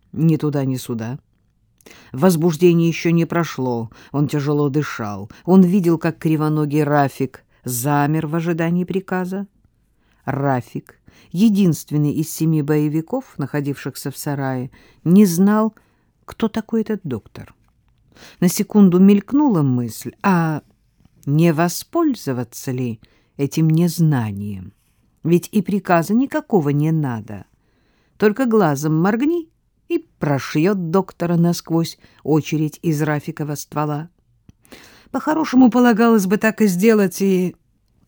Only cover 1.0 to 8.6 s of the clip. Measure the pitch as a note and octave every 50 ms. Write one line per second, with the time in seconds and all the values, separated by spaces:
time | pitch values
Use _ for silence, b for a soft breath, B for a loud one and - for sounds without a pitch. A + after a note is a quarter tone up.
1 | A2 A2 C3 D3 _ _ _ _ _ _ _ _ _ _ _ _ _ B B B
2 | B B B C3 D3+ F#3+ F3+ D#3 D#3+ F3+ D#3+ D3 F3 F3+ E3+ E3+ E3 E3+ D#3 -
3 | - E3+ E3 E3+ E3 - - E3+ E3+ - - - B2+ B2+ A#2+ A#2 A2+ A2 B B
4 | B B B C#3+ D3+ C3+ - D3 C#3 D3 D3+ D3 D3 D3 C3 D3+ C#3+ - - -
5 | A#2 G#2 G#2 G2 G2+ G#2+ B B B - F3+ F#3+ F#3 F3 F3+ G#3 F3 E3+ E3+ D#3+
6 | - E3 D#3 - - E3 D#3 D3+ D#3 D#3 D3+ D3+ D3+ D3 C#3 D3+ D3+ C#3+ D3 D3
7 | C#3+ C3+ - - C3+ B2+ - - _ _ _ _ _ B2 B2+ A#2+ A#2+ D3 D3 C#3+
8 | C#3+ C#3+ D#3 D#3 D#3+ D3 D3+ E3+ D#3+ F3 F3 D#3+